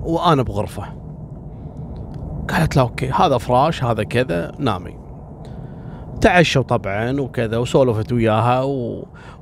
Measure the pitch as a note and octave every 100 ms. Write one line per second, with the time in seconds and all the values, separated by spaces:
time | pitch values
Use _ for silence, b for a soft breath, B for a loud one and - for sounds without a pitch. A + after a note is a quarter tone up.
0 | B2 E3 E3+ C#3 A2 G2+ G#2 - F2 -
1 | - - - - - - - - - -
2 | - - - - - - D#3 D3 A#2+ -
3 | C3 C3+ F#3 B2 - B2 D3+ D#3+ B2 A2
4 | G#2 A#2+ C3+ E3+ D#3+ - C3+ F#2 E2 -
5 | - - - - - B B B B B
6 | B - G#3+ F3+ D#3+ C#3 A#2+ A#2 G2 G2+
7 | A#2 C#3 B2 - A2+ A2+ B2+ D#3 C3 G#2+
8 | G#2+ A#2+ A2 G#2+ A#2+ B2+ C3+ C3+ A#2 G2
9 | - - B B